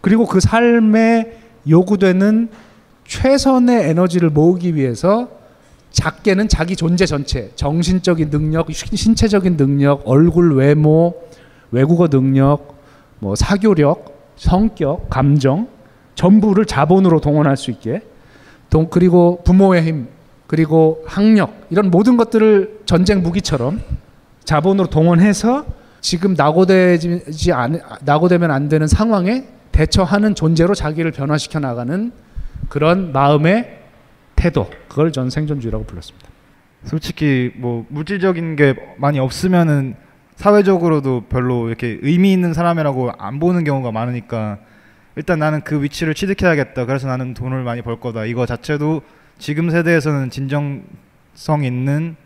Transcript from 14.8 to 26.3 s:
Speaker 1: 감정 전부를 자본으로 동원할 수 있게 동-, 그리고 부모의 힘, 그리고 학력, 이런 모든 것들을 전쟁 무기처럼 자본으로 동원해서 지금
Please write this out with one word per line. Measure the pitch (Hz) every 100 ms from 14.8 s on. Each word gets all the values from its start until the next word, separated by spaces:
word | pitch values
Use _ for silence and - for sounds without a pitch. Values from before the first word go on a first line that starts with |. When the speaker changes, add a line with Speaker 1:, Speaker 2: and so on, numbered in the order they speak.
| 143 165 -
Speaker 1:
감정 | - 139 147 135 151 240 - - _ _ -
전부를 | 175 214 214 196 220
자본으로 | 131 151 185 190 160
동원할 | 147 151 143 135
수 | -
있게 | 113 110 160 - - _ - - - _
동-, | 156 160
그리고 | 180 180 175 175 175
부모의 | - 185 196 180
힘, | 160 160 120 - _ _ _
그리고 | 156 160 160 160 160 -
학력, | - 214 214 156 - -
이런 | 170 196
모든 | 175 214 240
것들을 | 233 226 220 202 190 - -
전쟁 | 175 185 202
무기처럼 | 170 175 - 147 120 208 - - - _ _ _
자본으로 | - 151 170 196 175
동원해서 | 156 165 170 202 202 220 269 302 - - _
지금 | - 165 196